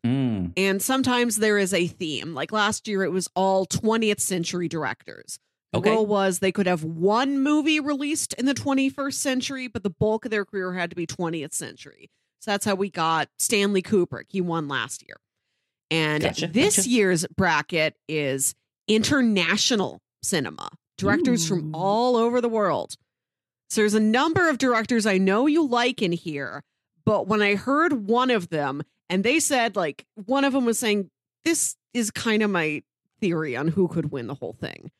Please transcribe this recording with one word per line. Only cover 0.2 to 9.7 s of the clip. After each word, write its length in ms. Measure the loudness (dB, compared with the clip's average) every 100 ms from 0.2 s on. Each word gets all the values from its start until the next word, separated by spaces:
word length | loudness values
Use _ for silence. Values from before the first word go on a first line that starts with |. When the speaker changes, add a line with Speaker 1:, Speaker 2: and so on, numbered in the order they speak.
| 0 0 -2 0
Speaker 2:
And 240 | 0 0
sometimes 560 | 0 0 2 2 0 2
there 220 | 2 2
is 160 | 2
a 120 | 0 0
theme. 460 | -2 -6 -6 -6
Like 180 | -8 -4
last 360 | 0 0 -2 -4
year, 140 | -2
it 100 | 0
was 160 | -2 -4 0
all 300 | 2 2 0
twentieth 520 | -2 0 2 2 0
century 460 | -2 -2 -4 -4 -4
directors. 720 | -4 -6 -8 -14 -20 -18 -18 _ _ _
The 40 | 0
Speaker 1:
Okay. 100 | 2
Speaker 2:
rule 160 | 2 2
was 320 | 2 2 2
they 140 | -2
could 140 | 0 0
have 160 | 0
one 580 | -4 0 2 2 2 0
movie 380 | 2 2 2 0
released 520 | 0 -4 -2 -4 -6
in 120 | -2 0
the 80 |
twenty-first 680 | 0 0 2 0 -2 -6 -4
century, 480 | -2 -2 -4 -8
but 140 | -8